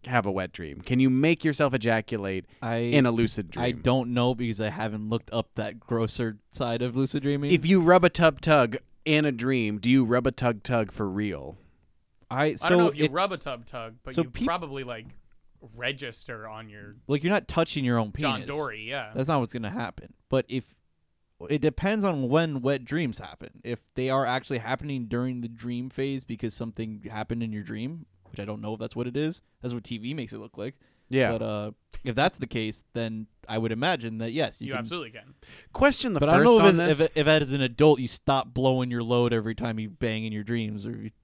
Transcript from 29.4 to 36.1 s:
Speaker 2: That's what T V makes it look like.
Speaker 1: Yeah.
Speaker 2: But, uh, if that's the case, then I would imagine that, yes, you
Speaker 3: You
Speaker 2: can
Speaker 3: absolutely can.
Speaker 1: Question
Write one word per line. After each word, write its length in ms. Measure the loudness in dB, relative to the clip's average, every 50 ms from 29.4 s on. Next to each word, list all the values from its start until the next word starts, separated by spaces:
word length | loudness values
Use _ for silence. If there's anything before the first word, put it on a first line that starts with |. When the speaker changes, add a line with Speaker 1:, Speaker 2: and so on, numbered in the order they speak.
| _ _ _ _
Speaker 2:
That's 100 | -8 -8
what 120 | -8 -8 -8
T 140 | -10 -10 -8
V 160 | -8 -8 -8
makes 180 | -8 -8 -10
it 60 | -12 -14
look 200 | -14 -14 _ -10
like. 160 | -10 -10 -10 _ _ _ _ _ _ _
Speaker 1:
Yeah. 240 | 2 2 2 2
Speaker 2:
But, 100 | 2 0
uh, 280 | -2 -4 -4 -4 -6 -8 -10 _ _ _ -14 -8 -6
if 100 | -4 0
that's 240 | 2 0 0 0 -4
the 80 | -10
case, 380 | -6 -4 -4 -4 -4 -8 -10 _ _
then 340 | _ -6 -6 -4 -6 -8 -10 _ _ _ -12 -6
I 80 | -4 -2
would 140 | -2 -2
imagine 460 | -2 -2 0 -2 -2 -2 -4 -8 -8 -6
that, 140 | -6 -6
yes, 280 | -2 -2 -2 -4 -4 -8
you 60 | -10 -8
Speaker 3:
You 40 | -6
Speaker 2:
can 60 | -6
Speaker 3:
absolutely 300 | -6 -8 -8 -10 -10 -12
can. 220 | -16 -18 -20 -20 -20 _ -20 -20 -20 -20 -20 -14
Speaker 1:
Question 400 | 0 4 4 4 4 4 -2 0